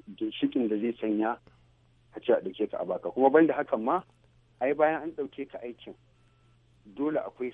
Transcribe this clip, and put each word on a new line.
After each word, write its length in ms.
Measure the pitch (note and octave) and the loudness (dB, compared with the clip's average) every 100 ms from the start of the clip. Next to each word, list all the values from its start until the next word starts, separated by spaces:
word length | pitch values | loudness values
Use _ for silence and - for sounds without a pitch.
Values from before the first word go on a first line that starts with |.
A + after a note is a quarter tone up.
| - G2 | -10 -8
ginshikin 480 | A2 - C#3 C#3+ A2+ | -6 -2 -2 0 0
da 60 | G#2+ | 0
zai 160 | A#2 A#2 | -2 -4
sanya 360 | A2 G#2+ A2 A#2+ - - _ _ _ _ _ | -2 0 0 -2 -10 -20 _ _ _ _ _
a 60 | - | -10
ce 100 | - | 2
a 80 | A#2 | 2
ɗauke 280 | - - G#2+ | 2 -4 -4
ka 80 | - | -4
a 80 | F#2 | -4
baka. 240 | F2+ F2 | -4 -4
Kuma 200 | B2 C3+ | 4 6
banda 220 | D3+ D#3+ | 8 6
hakan 280 | C3 C#3+ A2+ | 4 -2 -2
ma, 200 | A2+ F3 - _ _ _ _ - | 0 -2 -4 _ _ _ _ -4
ai 120 | C3 | -2
bayan 280 | D3 D3+ D#3+ | 2 2 2
an 80 | D#3 D#3 | -6 -8
ɗauke 320 | C3+ - C3+ | -10 -8 -12
ka 80 | - | -10
aikin, 320 | A#2+ A#2 - - _ _ _ _ _ _ _ _ G#2 | -14 -14 -18 -20 _ _ _ _ _ _ _ _ -18
dole 320 | G2 D3 D3+ | -4 -2 -2
akwai 340 | G2 - B2+ | -6 -8 -8